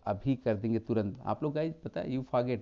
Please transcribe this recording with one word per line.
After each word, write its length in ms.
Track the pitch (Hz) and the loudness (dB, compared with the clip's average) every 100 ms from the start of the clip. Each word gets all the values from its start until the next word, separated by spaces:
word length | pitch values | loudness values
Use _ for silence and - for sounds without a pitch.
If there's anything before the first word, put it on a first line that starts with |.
| - | -4
अभी 280 | 101 139 127 | -2 0 2
कर 200 | 117 101 | 2 2
देंगे 240 | 113 113 | 2 0
तुरंत। 380 | 110 110 101 87 98 | 2 2 2 -2 -4
आप 160 | - | -2
लोग 100 | 151 | -2
गाइस 200 | 147 160 160 | 0 -2 -4
पता 180 | - - | -8 -6
है 80 | - | -2
you 120 | 131 127 | -2 0
forget, 340 | 127 123 117 | 0 0 -2